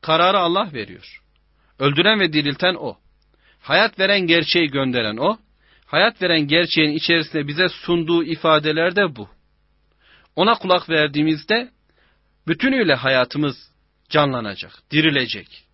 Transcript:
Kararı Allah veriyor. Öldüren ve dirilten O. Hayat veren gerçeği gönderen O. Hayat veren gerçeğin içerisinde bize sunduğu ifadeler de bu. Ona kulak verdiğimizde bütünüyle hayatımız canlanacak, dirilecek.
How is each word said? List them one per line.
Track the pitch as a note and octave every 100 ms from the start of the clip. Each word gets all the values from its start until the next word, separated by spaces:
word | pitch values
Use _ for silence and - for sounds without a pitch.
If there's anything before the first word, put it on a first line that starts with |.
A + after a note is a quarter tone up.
Kararı | - D#3+ F3 G3+
Allah | F3 F3+ G#3
veriyor. | C#3 G2+ F2+ - - _ _ _ _ _ _
Öldüren | C#3 C#3+ F3+ G#3+
ve | F3+
dirilten | D3+ C#3+ C#3+ F3+
O. | F3+ C3+ G2+ _ _ _ _ _ _
Hayat | - D#3 G#3+ -
veren | F#3+ G3+
gerçeği | F3 E3+ D3+ F3 D#3+
gönderen | C#3 C3+ B2 A2 G#2+
O. | D#3 A3 _ _ _ _ _
Hayat | D3 G#3 A3
veren | F3+ E3
gerçeğin | C#3+ D#3+ E3+ - D3+
içerisinde | D3+ - E3+ D3+ E3 C#3+
bize | D3 F3+
sunduğu | - - F3 D#3+ E3+
ifadeler | D#3 D#3+ E3 D#3 D3+ D3+ E3+ F3+
de | F#3+ A#2+
bu. | G2+ _ _ _ _ _ _ _ _ _ _ -
Ona | G3
kulak | A#3 - F3+ -
verdiğimizde | D#3+ D3+ C#3 D#3 D#3 - A3 B3 _ _ _ _ _ _ _ -
bütünüyle | D#3+ C4 C4+ G3
hayatımız | C3 C3 C3 B2 C#3+ D3 - - _ _ _ _
canlanacak, | D3+ C#3+ B2+ G#2+ F#2+ F2 - _
dirilecek. | D3 D#3 C#3+ B2 G#2 E2+ - _